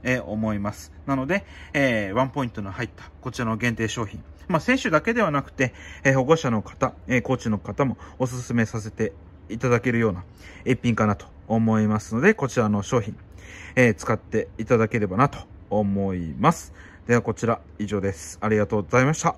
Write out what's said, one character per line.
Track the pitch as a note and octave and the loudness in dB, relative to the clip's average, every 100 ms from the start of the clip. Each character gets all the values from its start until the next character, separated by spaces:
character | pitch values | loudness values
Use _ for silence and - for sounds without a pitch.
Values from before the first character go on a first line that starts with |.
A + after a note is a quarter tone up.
え | B2+ B2+ | 0 -2
ー、 | |
思 | D#2+ G#2+ A2 | -2 -2 -2
い | G#2 | -2
ま | G2+ | -4
す。 | - - - - | -6 -16 -14 -4
な | C#3 | -4
の | C3+ | 0
で、 | G3 - - - | -4 -4 -18 -6
え | D3 C#3 A2+ G2 | 0 2 2 0
ー、 | |
ワ | G#2+ | 0
ン | C3+ | 0
ポ | C#3+ | -2
イ | B2 | -4
ン | |
ト | A2 | -6
の | G2 | -8
入 | F#2 A#2 | -8 -10
っ | |
た | - - - | -10 -20 -12
こ | B2+ | -10
ち | A#2+ | -4
ら | A#2 | -4
の | A2 | 0
限 | B2 | 0
定 | A2+ A2+ | 0 -4
商 | - G#2 | -4 -6
品。 | F2 - - - | -8 -16 -20 -2
ま | E3 | -2
あ、 | |
選 | - C4 | 2 0
手 | A#3+ | 2
だ | D#3 | 2
け | A3+ | 2
で | A#3 | 0
は | G3 | 2
な | C#3+ | 0
く | - | -4
て、 | - B2+ - - - | -2 -2 -2 -18 -2
え | C3+ | 2
ー、 | |
保 | C3 | 2
護 | B2+ D#3+ | 4 4
者 | C3+ | 4
の | A2+ | -2
方、 | - - C3 - - | -4 -2 -2 -2 -2
え | B2 | -2
ー、 | |
コ | A2+ | 0
ー | B2+ | -2
チ | - | -2
の | G#2+ | -4
方 | - G#2 | -4 -2
も | C#3 G#2 - - | -2 -2 -12 -4
お | B2+ | -4
す | B2+ | -4
す | - | -2
め | A#2+ | 0
さ | A2 A2+ | 0 -4
せ | G#2+ | -10
て | - G#2+ - - - - | -4 -4 -4 -20 -20 -12
い | A2+ | -4
た | C3 | 2
だ | A#2+ | 2
け | B2+ | 4
る | A#2 | 2
よ | A2+ | 2
う | |
な | F2+ - - - - | 0 -10 -20 -20 -8
一 | - B2+ | 0 0
品 | B2 | 2
か | A2 G#2+ | 2 2
な | G2+ | 2
と | - - - | -6 -20 -2
思 | A2+ A2+ A2 | 2 4 4
い | G#2+ | 4
ま | G#2+ | 2
す | - | 0
の | A2+ | 4
で、 | F3 | 4
こ | A3 C3+ | 4 0
ち | - | 0
ら | G#2+ | 2
の | G#2 | 0
商 | F#2+ B2 | 0 -2
品、 | G#2+ - - - - - - | -2 -12 -18 -20 -20 -18 -4
え | - B2 | 4 4
ー、 | |
使 | G#2 - | 4 -2
っ | A2 | -4
て | - A2 - - | -2 -2 -2 -8
い | A2 | 0
た | A#2+ | 2
だ | A2 | 2
け | A#2+ | 0
れ | G2+ | -2
ば | F#2+ | 2
な | C#3 | 0
と | - - - - | 0 -16 -20 -4
思 | G#2 G2+ G2 G2 | 0 0 0 -2
い | F2+ E2 C#2+ | -2 -6 2
ま | C3 | 2
す。 | F3 - - - - - | 2 -8 -20 -20 -16 0
で | A#2+ | 2
は | |
こ | A#2 | 2
ち | A2 | -2
ら | A#2 A2 - - | -2 -2 -6 -10
以 | G#2 | -4
上 | G2+ | -2
で | G2 | -2
す。 | F#2+ - - | -4 -14 -6
あ | G#2+ | 0
り | G#2+ | 2
が | G2+ | 2
と | A2 | 0
う | |
ご | E2 | 2
ざ | B2 | 2
い | |
ま | C3 | 4
し | D#3+ | 2
た。 | F3 | 0